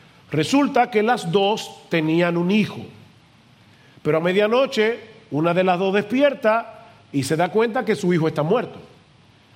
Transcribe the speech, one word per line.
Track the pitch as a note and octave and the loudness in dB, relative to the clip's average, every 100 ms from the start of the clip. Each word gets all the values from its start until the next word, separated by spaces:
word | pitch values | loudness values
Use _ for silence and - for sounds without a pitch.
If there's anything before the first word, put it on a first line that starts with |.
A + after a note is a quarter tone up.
| - - - | -20 -20 -6
Resulta | D3 D#3 C4+ C#4 A#3+ A#3+ | -4 0 2 2 2 2
que | G#3+ | 2
las | G#3+ B3 E3+ | 0 0 0
dos | G3+ G3 G#3+ - - - | 0 0 -2 -6 -16 -4
tenían | E3 D#3 D#3+ F3 E3+ | -2 0 2 2 0
un | F3 | 0
hijo, | G#3+ F3 - - - - _ _ _ _ _ _ _ _ - | 0 0 -4 -16 -20 -20 _ _ _ _ _ _ _ _ -8
pero | D3+ D#3+ | -2 0
a | |
medianoche | F3 F#3 G#3 A#3+ C4+ A3+ G#3+ A#3+ - - - | 0 2 2 2 0 0 0 -2 -10 -20 -8
una | C#3 E3+ | -2 0
de | F3 F#3 | 2 2
las | F3 | 2
dos | F#3+ | 0
despierta | G3+ G3+ B3+ C#4+ C4 A3 A3 A3+ - - - - | -2 -2 0 0 2 0 0 -2 -12 -20 -20 -8
y | C#3+ | -4
se | - D#3+ | -2 0
da | F3 | 0
cuenta | G3 A#3 A#3+ | 0 0 0
que | A3+ G#3 | -2 -2
su | F3+ | 0
hijo | F3+ D#3+ | 0 0
está | D#3 | -2
muerto. | D3 A#3 F3 - - - _ _ _ _ _ | 0 0 -2 -10 -20 -20 _ _ _ _ _